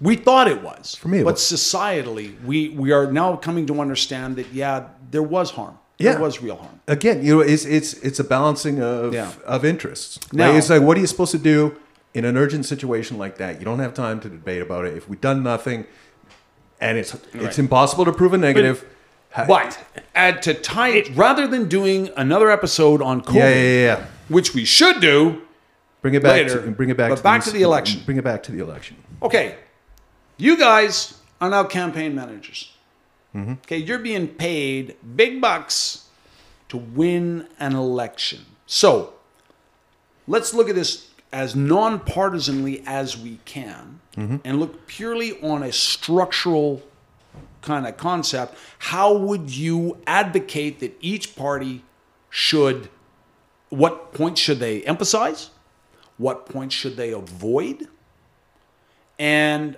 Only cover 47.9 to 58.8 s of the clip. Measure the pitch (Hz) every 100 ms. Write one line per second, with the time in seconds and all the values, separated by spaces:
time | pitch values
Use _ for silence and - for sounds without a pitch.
47.9 | - 170 175 147 127 123 - - _ -
48.9 | 175 202 208 196 202 147 131 160 165 170
49.9 | - - 185 196 185 - 151 147 143 123
50.9 | - 165 208 - - 139 139 131 127 -
51.9 | _ _ _ _ - - 156 139 127 104
52.9 | _ _ _ _ _ _ _ _ 139 165
53.9 | 165 - - 165 170 - 135 120 107 127
54.9 | 165 190 220 262 311 - _ _ _ _
55.9 | _ _ - 123 127 - 135 135 - 135
56.9 | 117 120 110 92 90 104 127 202 277 302
57.9 | _ _ _ _ _ _ _ _ _